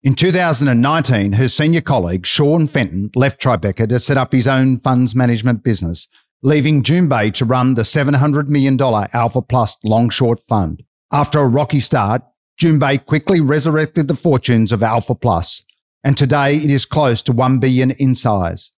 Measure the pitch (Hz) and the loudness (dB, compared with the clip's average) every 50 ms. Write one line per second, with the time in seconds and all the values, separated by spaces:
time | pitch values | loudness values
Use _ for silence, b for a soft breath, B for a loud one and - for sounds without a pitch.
0 | - 135 127 - 165 185 180 185 180 170 147 117 147 139 123 117 123 139 156 165 | 0 0 0 2 0 0 2 2 0 0 0 0 0 0 2 2 2 2 0 0
1 | - - 127 107 101 101 101 110 131 120 - - 151 156 165 165 160 - 139 - | 0 0 0 0 0 0 0 0 0 0 0 0 0 0 0 0 0 0 -2 0
2 | 90 85 90 92 90 - - - 151 143 156 170 156 143 - 139 117 95 78 95 | 0 -2 -4 -4 -4 -4 -2 0 2 2 2 2 0 0 0 -2 -2 -2 -4 -6
3 | 101 104 - 123 131 139 - _ - 131 117 87 80 101 92 - 113 107 123 123 | -6 -4 0 0 0 0 0 _ -2 -2 -2 0 -2 -4 -2 -2 -2 0 0 -2
4 | - - 143 135 127 - - 131 113 135 135 131 131 131 127 120 - 135 131 123 | 0 0 0 -2 0 0 0 0 0 2 0 2 2 2 0 0 0 0 2 2
5 | 127 117 107 131 127 120 120 110 110 127 120 104 _ 127 110 - 90 82 82 - | 0 0 0 0 0 0 0 0 0 -2 -2 0 _ -2 -2 -2 -4 -6 -6 -8
6 | - b b b b b _ _ - 135 151 151 127 151 151 143 120 - 160 175 | -12 b b b b b _ _ 0 0 2 2 2 2 0 0 2 2 2 2
7 | 180 151 135 113 107 110 - - 131 113 127 127 127 131 131 117 107 - - 151 | 2 2 2 0 0 -2 -2 -2 -2 0 0 0 2 0 0 0 -2 -2 -2 -2
8 | 143 139 143 135 139 151 139 147 147 139 147 143 135 135 135 127 139 131 110 104 | 0 2 2 2 2 2 0 -2 -2 0 0 0 2 2 2 0 0 0 0 -2
9 | 101 - - 120 117 117 - 127 - _ 117 127 113 104 - _ - 107 110 113 | -2 -2 -2 -2 -2 0 -2 -4 -4 _ 0 0 0 -2 -4 _ -2 0 2 2
10 | 120 117 - - 135 117 117 - _ - 120 107 92 78 80 - - _ _ _ | 2 0 0 0 0 0 0 -2 _ -2 -2 -2 -2 -4 -6 -10 -16 _ _ _
11 | _ _ - 143 147 - - 151 143 127 117 143 147 - - 143 123 - - 127 | _ _ -2 -2 -2 0 0 0 2 2 2 0 0 0 -2 -2 -2 0 -2 0
12 | 101 101 113 127 - _ _ _ _ _ _ - 165 165 156 147 143 135 139 131 | 0 0 -2 -4 -6 _ _ _ _ _ _ -2 0 2 2 2 2 0 0 -2
13 | _ - 151 151 - - 196 170 151 131 147 156 135 160 156 156 156 156 _ 170 | _ -2 -4 -2 0 0 0 2 2 2 0 0 0 0 0 0 -2 -2 _ -4
14 | 151 135 139 - - 175 139 120 - - 120 113 110 95 120 98 107 110 110 120 | -2 -2 -4 -2 0 0 0 0 2 2 2 2 2 0 0 0 0 0 0 -2
15 | - - 123 - - 120 95 82 85 - - - _ _ _ _ _ _ _ _ | -2 -4 -6 -2 0 0 0 0 -2 -6 -8 -12 _ _ _ _ _ _ _ _
16 | - 143 139 - 147 127 147 143 139 139 143 156 151 147 139 131 - _ - 151 | -2 -2 0 0 2 0 0 0 0 0 0 0 0 0 0 0 -2 _ -2 0
17 | 147 131 117 - - - 120 117 127 127 135 127 123 131 127 127 139 131 135 - | 0 0 0 -2 -2 -2 0 0 2 0 2 2 2 0 2 2 0 0 0 0
18 | 143 131 127 - - 117 107 98 90 85 85 87 - - _ | 0 0 0 0 0 -2 -2 0 -2 -4 -6 -8 -14 -18 _